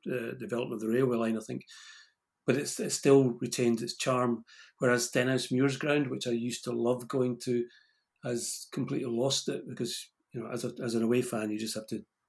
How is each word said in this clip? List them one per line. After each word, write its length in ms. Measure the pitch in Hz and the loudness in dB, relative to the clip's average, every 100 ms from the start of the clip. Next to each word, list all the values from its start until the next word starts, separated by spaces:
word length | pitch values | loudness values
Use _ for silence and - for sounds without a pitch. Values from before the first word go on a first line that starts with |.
| - | -6
uh, 320 | 127 117 127 | -6 -6 -8
development 440 | 110 120 127 113 | -6 -4 -4 -4
of 60 | 110 | 0
the 60 | |
railway 220 | 120 131 117 | 2 2 2
line, 200 | 113 110 | 0 -2
I 40 | |
think. 220 | - 127 - - - - - _ _ _ - | -4 -8 -10 -18 -20 -20 -20 _ _ _ 0
But 100 | 127 | 0
it's, 220 | 135 - | -2 -4
it's 160 | 185 | -4
still 440 | - 147 139 131 - | 2 6 8 8 2
retained 400 | 123 - 120 113 | -4 0 2 2
its 160 | 120 - | -2 -4
charm. 480 | - 127 123 117 - - - _ | 0 2 2 0 -6 -20 -20 _
Whereas 280 | 127 123 123 | 4 4 2
Stenhouse 440 | 131 127 127 - | 2 2 0 2
Muir's 280 | 127 139 135 | 2 2 2
ground, 300 | 151 147 135 | 2 2 0
which 180 | 135 123 | -2 -2
I 60 | |
used 320 | 120 120 117 | -2 -2 -4
to 80 | 127 | -4
love 360 | 120 117 123 117 | 0 2 0 0
going 300 | 135 127 123 | 0 0 0
to, 200 | - 120 117 - _ _ _ _ | 0 0 -2 -8 _ _ _ _
has 440 | - 120 - - - | -6 -4 -4 -8 -8
completely 380 | - - 135 123 | -6 -4 -2 -2
lost 380 | 117 135 135 - | 0 2 0 -2
it 140 | 143 - | -4 -6
because, 440 | 127 117 - - _ _ | -6 -4 -6 -10 _ _
you 100 | 117 | -10
know, 80 | 110 | -8
as 120 | 120 | -6
a, 80 | 123 - | -6 -6
as 120 | 123 | -2
an 80 | 113 | 0
away 180 | 113 123 | 4 2
fan, 280 | 123 113 107 | 2 -2 -2
you 80 | 107 | -4
just 180 | 110 110 | -4 -6
have 100 | - | -6
to, 160 | 113 - _ | -8 -10 _